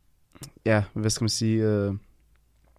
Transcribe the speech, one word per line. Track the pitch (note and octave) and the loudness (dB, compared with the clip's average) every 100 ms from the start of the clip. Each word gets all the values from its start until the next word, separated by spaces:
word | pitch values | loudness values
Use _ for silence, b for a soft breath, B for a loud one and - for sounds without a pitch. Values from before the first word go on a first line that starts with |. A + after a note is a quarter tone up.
| _ _ _ - - - | _ _ _ -20 -20 -6
ja, | A2 G#2+ G2+ | 2 2 0
hvad | - G#2+ | -2 -2
skal | - | 0
man | A2 | -2
sige, | - A2+ A2 | 0 0 2
øh, | A2 G#2 G2+ G2+ - _ _ _ _ _ _ | 2 0 0 -4 -10 _ _ _ _ _ _